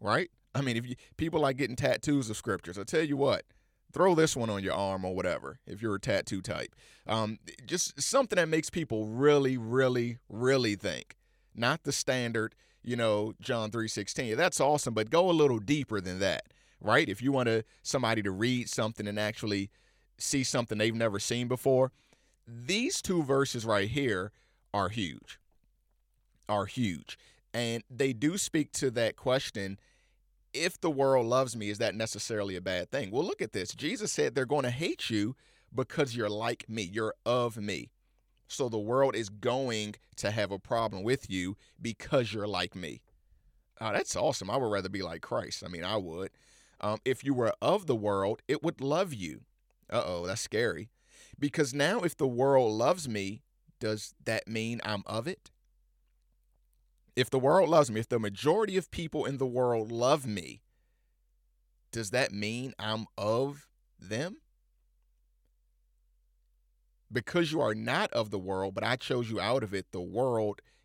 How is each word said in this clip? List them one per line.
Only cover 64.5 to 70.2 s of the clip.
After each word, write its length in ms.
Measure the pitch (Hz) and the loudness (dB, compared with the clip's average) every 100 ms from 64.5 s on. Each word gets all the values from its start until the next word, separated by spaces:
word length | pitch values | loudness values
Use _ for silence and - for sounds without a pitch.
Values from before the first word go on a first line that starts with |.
| _ _ _ _ _ _ _ _ _ _ _ _ _ _ _ _ _ _ _ _ _ _ _ _ _ - | _ _ _ _ _ _ _ _ _ _ _ _ _ _ _ _ _ _ _ _ _ _ _ _ _ -8
"Because 380 | 117 - 175 165 | -6 -2 0 0
you 100 | 156 | 2
are 140 | 117 | 0
not 380 | 110 113 151 208 | 0 -2 0 0
of 180 | - 107 | -2 -2
the 80 | 101 | -4
world, 360 | 92 95 98 | -4 -2 -2
but 100 | 95 | -2
I 100 | 110 | -2
chose 340 | 131 - 127 113 | -2 -2 -2 -2
you 120 | 107 | -2
out 240 | 101 131 | 0 0
of 100 | 107 | -2
it, 160 | 98 - | -6 -6
the 100 | 92 | -8
world 600 | 90 104 | -6 -2